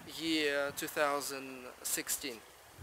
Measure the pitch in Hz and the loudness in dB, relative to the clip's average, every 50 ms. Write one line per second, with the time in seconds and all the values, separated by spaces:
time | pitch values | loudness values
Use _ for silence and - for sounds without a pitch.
0 | - - 143 151 160 165 160 160 151 143 143 143 143 143 143 - 160 151 - 160 | -8 -10 -8 -2 0 2 4 4 4 4 4 2 2 0 -2 -2 -4 -2 2 4
1 | 151 147 143 143 135 135 139 135 135 135 131 127 123 123 - - - - - 170 | 4 4 4 2 0 -2 -4 -6 -6 -8 -10 -10 -10 -12 -10 -6 -4 -2 0 0
2 | 147 - - - - 139 117 107 - - - - - - - - | 0 0 0 -2 -2 -4 -6 -6 -10 -16 -20 -20 -20 -20 -18 -16